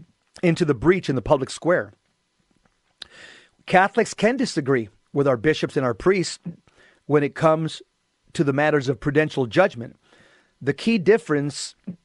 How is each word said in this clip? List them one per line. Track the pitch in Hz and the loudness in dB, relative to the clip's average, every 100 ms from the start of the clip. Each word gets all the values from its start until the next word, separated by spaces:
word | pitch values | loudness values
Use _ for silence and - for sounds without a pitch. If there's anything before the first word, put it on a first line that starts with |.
| - _ _ - | -20 _ _ -2
into | 175 160 | 0 2
the | 156 | 0
breach | 113 170 185 - | 2 2 2 0
in | 131 | -2
the | |
public | 131 143 131 | 0 0 0
square. | - 160 170 101 _ _ _ _ _ _ _ _ _ _ _ - - - - _ _ - | -6 -2 -2 -4 _ _ _ _ _ _ _ _ _ _ _ -20 -20 -20 -20 _ _ 0
Catholics | 185 196 233 202 | 2 4 0 -2
can | - 214 262 | 0 0 0
disagree | 240 160 135 131 107 _ _ | -2 -2 0 0 -2 _ _
with | 143 139 | 0 0
our | 120 | 2
bishops | 151 151 151 147 | 0 0 -2 -2
and | 127 | -2
our | |
priests | 113 185 196 160 - 170 - _ _ _ _ - | 0 0 0 -2 -8 -14 -16 _ _ _ _ 0
when | 147 | 0
it | 143 - | 0 2
comes | 156 160 156 - - _ _ _ _ | 2 2 -2 -8 -20 _ _ _ _
to | - | -2
the | 143 | 0
matters | 135 151 151 123 | 0 2 0 -2
of | 113 | -4
prudential | 147 143 151 139 120 | -2 0 0 -2 0
judgment. | 151 196 117 117 - _ _ _ _ _ _ | 2 0 -2 -16 -18 _ _ _ _ _ _
The | 127 | -6
key | 139 226 226 | -4 -2 0
difference | 170 - - 147 143 - - - - - | 4 2 2 -2 -2 -8 -14 -14 -18 -18